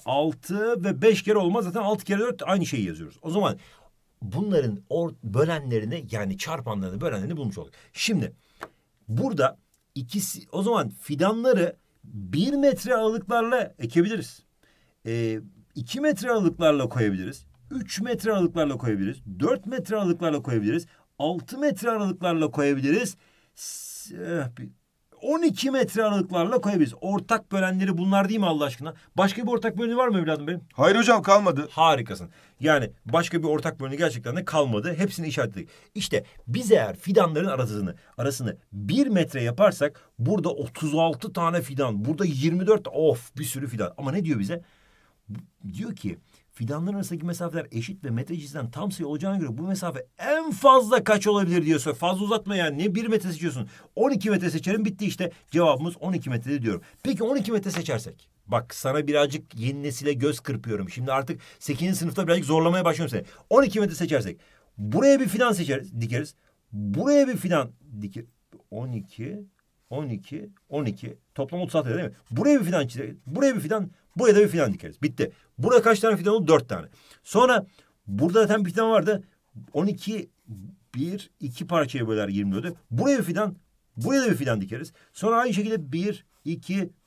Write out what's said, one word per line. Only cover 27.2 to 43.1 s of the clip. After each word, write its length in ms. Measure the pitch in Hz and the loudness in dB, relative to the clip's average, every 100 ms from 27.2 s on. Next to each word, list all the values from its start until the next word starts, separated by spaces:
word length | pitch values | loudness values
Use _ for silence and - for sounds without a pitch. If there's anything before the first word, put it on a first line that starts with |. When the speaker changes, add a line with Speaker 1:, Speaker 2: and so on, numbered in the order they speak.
| - 226 - | 0 -2 0
Speaker 1:
bölenleri 460 | 196 185 185 190 170 | -2 0 0 0 0
bunlar 300 | 190 196 196 | 2 4 4
değil 120 | 220 | 2
mi 60 | 185 | 2
Allah 180 | 151 | 2
aşkına? 300 | 143 123 156 - _ - | -2 -4 -12 -12 _ 0
Başka 260 | 196 202 | 2 0
bir 60 | 240 | -2
ortak 300 | 233 226 190 | 0 -2 -2
böleni 180 | 233 240 | 0 2
var 120 | 254 | 2
mı 100 | 196 | 2
evladım 280 | 160 151 147 | 2 -2 -2
benim? 140 | 175 - | -6 -6
Speaker 2:
Hayır 240 | - 160 214 | 4 6 6
hocam, 260 | 226 226 | 6 6
kalmadı. 460 | 196 202 190 143 151 | 8 6 6 0 0
Speaker 1:
Harikasın. 600 | 156 160 131 110 90 85 - _ - | 4 4 4 0 -10 -12 -20 _ -2
Yani 300 | 147 147 110 - | 2 2 0 -8
başka 380 | - 165 170 170 | -2 0 2 0
bir 60 | 156 | 0
ortak 320 | 151 165 - | 0 -2 -6
böleni 160 | 135 143 | -6 -2
gerçekten 400 | 160 117 120 120 | -2 -2 -6 -6
de 80 | |
kalmadı. 500 | - 156 135 107 110 139 | 0 2 2 0 -2 -2
Hepsini 280 | 196 175 160 | -2 -2 -4
işaretledik. 420 | 135 113 98 - - _ | -2 -2 -4 -14 -16 _
İşte 300 | 208 - - - - - | -10 -2 -2 -4 -10 -6
biz 260 | 190 226 | -4 4
eğer 240 | 190 107 - | 4 4 -4
fidanların 520 | 180 202 175 156 185 | 2 4 4 2 0
arasını, 460 | 131 117 104 92 - _ - | 0 -2 -2 -6 -8 _ -6
arasını 380 | 135 131 117 - _ | -4 -4 -6 -8 _
bir 340 | 98 101 220 269 | -8 -2 2 4
metre 360 | 190 156 135 | 2 0 -2
yaparsak 680 | 117 120 202 - 147 - _ - | -2 4 4 4 -2 -4 _ -2
burada 300 | 123 202 143 | 0 2 0
otuz 460 | 139 120 - 156 | -4 -6 -6 -2
altı 380 | 151 165 135 214 | 2 2 0 -6
tane 300 | 175 170 170 | -4 0 0
fidan, 420 | 123 139 131 101 | -2 -2 -2 -2
burada 200 | 117 156 | -2 0
yirmi 420 | 185 135 156 175 185 | 0 0 0 2 4
dört, 220 | 214 - | 2 2
of, 440 | 147 156 | 2 2